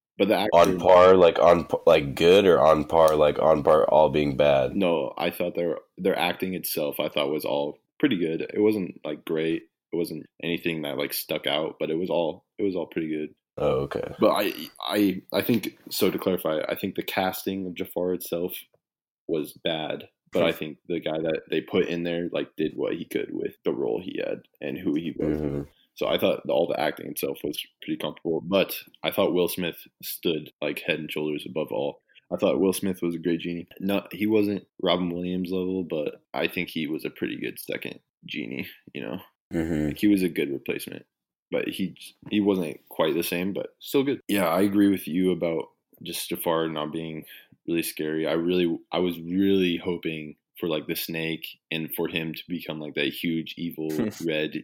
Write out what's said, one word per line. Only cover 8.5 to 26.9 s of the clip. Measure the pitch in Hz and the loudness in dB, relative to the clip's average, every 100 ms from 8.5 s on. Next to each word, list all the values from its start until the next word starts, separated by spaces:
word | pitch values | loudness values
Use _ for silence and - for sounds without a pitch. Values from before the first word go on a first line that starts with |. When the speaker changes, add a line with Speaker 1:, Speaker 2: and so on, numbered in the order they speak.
Speaker 1:
It | 101 | 2
wasn't, | 107 107 90 - | 2 2 -2 -8
like, | 78 76 | -8 -8
great. | - 80 80 82 - _ _ | -4 -2 0 -2 -6 _ _
It | 85 | -4
wasn't | 85 80 - - | -4 -6 -12 -10
anything | 82 95 87 80 | -6 -4 -2 -4
that, | 76 65 | -4 -4
like, | 71 | -4
stuck | - - 78 71 | -6 -6 -4 0
out, | 73 80 - | 0 -2 -4
but | 78 | -4
it | |
was | 80 87 | -2 0
all, | 80 80 90 _ - | 0 -2 -4 _ -4
it | |
was | 101 | -4
all | 90 80 | -2 -6
pretty | 87 80 | -6 -4
good. | 78 76 - _ - | -6 -8 -12 _ -4
Speaker 2:
Oh, | 73 67 | 0 0
okay. | 71 - - - | -2 -6 -8 2
Speaker 1:
But | 104 | 2
I, | 80 104 - - - | 4 0 -4 -12 -10
I, | - 104 101 92 - | -4 2 2 0 -4
I | 101 | -2
think, | - 113 - - - | 2 0 -2 -10 -10
so | - 98 | 0 0
to | 85 | 2
clarify, | 101 90 80 78 - | 0 0 0 -2 -4
I | |
think | - 98 90 | -4 -6 -6
the | |
casting | - - 95 - - 95 92 | -4 -2 -2 -2 -4 -4 -6
of | |
Jafar | 87 92 - 90 | -8 -8 -4 -2
itself | 90 - 85 90 - - _ _ _ _ _ - | -4 -4 -4 -6 -8 -18 _ _ _ _ _ -6
was | 80 71 | -4 -4
bad, | - 90 80 78 71 - _ _ | -6 -4 -4 -4 -8 -10 _ _
but | - | 0
I | 85 | 2
Speaker 2:
Hmm. | 82 | 0
Speaker 1:
think | 76 - - | -8 -10 -6
the | 82 | -6
guy | 78 78 | -4 -2
that | 82 80 - | -2 -4 -2
they | 80 | -4
put | - 98 - | 0 0 0
in | 85 | -2
there, | 85 85 87 | -4 -4 -4
like, | 78 69 - | -4 -6 -4
did | 78 - | -4 -2
what | 65 | -4
he | - | -4
could | - - - | -6 -6 -6
with | - - - | -6 -8 -4
the | - | -4
role | 65 64 55 | -2 -2 -4
he | - - | -6 -6
had | - - - _ | -6 -8 -12 _
and | 69 69 | -10 -4
who | - | -2
he | 73 85 - | -2 -4 -4
was. | 78 76 | -2 -2
Speaker 2:
Mm-hmm. | 73 71 71 _ _ - | -2 -4 -8 _ _ -6
Speaker 1:
So | 73 | -2
I | 87 | 0
thought | 98 71 - | 0 0 0
all | 67 82 | 0 0
the | - | 0
acting | 76 | -2